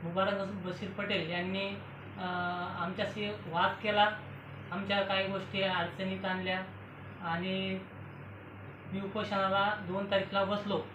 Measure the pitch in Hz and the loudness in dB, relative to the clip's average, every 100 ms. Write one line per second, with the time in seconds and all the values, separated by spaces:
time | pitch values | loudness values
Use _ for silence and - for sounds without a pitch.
0 | 170 180 196 202 190 196 180 175 196 - | -2 2 2 2 -2 -4 -4 -4 -4 -4
1 | 202 196 160 175 180 190 196 202 - - | 0 0 0 0 0 0 -2 -4 -8 -10
2 | - 196 185 180 180 180 175 - 170 190 | -10 -4 -2 0 0 0 -2 -2 -2 0
3 | 202 214 208 208 143 165 190 226 208 208 | -2 0 -2 -4 -2 4 4 4 2 6
4 | 208 214 - - - - - 180 196 202 | 6 4 -8 -12 -12 -12 -6 -4 2 2
5 | 196 196 190 196 190 196 190 180 170 - | 4 4 2 0 -2 0 2 2 0 -2
6 | 190 190 190 185 185 185 190 - - - | -2 -2 0 0 0 0 -2 -10 -12 -12
7 | - - 175 170 185 190 190 190 185 - | -12 -6 -2 0 0 0 0 -2 -4 -12
8 | - - - - - - - - - 190 | -12 -12 -12 -12 -12 -12 -12 -12 -6 -4
9 | 196 214 208 202 190 196 202 208 180 190 | -2 -2 0 4 6 6 6 2 0 -2
10 | 196 196 190 196 190 202 202 180 143 | 4 4 4 2 2 2 2 0 -2